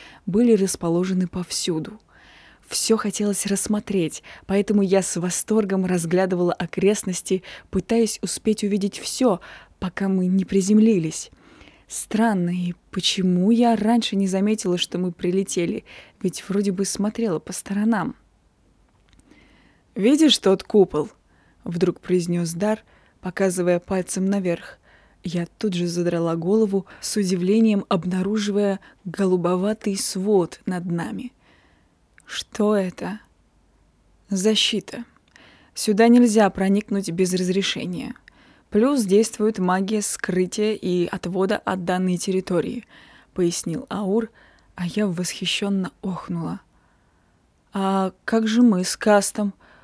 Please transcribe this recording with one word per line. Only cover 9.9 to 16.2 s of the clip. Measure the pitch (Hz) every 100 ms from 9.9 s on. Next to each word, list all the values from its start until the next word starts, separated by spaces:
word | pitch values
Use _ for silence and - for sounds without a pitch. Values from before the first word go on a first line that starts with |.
| - 196
мы | 190 185
не | 190
приземлились. | 185 196 190 214 226 196 160 - - _ _ - - - -
Странно, | - - 208 226 196 175
и | 180 175 170 _
почему | - - - 185 180 190
я | 233 240
раньше | 220 208 233 220
не | 196 196
заметила, | 190 202 214 185 180
что | - 175
мы | 180
прилетели? | - 180 190 196 - 170 220 - - - _